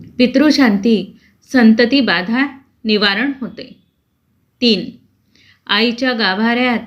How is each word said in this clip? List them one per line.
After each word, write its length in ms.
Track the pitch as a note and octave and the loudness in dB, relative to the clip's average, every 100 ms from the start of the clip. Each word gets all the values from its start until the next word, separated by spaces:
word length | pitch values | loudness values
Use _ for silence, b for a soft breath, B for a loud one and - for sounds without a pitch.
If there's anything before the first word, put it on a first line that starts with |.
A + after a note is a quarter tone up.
| - - | -10 -2
पितृशांती, 1000 | B3 C4+ D4+ C#4 B3 G3+ A#3 G#3 F3+ b b b _ | 2 2 2 2 2 2 0 0 -2 b b b _
संतती 500 | C4 A3 A3 A#3 C#4 | 2 4 4 2 2
बाधा 460 | G#3+ F3 F3 A#3+ C#4+ - _ _ | 0 -2 -2 -4 -4 -6 _ _
निवारण 480 | A3 G#3 G3+ G3 C#4 C4+ | -2 0 0 -2 -4 -6
होते. 420 | A3 - - - _ _ _ _ _ _ _ - | -10 -14 -20 -20 _ _ _ _ _ _ _ -2
तीन, 280 | A#3+ G3 - - _ _ _ b b b - | 0 0 -4 -16 _ _ _ b b b -4
आईच्या 460 | G3+ A#3 A#3 C4 | -2 0 -2 -4
गाभाऱ्यात 680 | A#3 G3 F#3+ A3+ A#3+ B3+ A#3 | -2 -2 -2 -2 0 -2 -2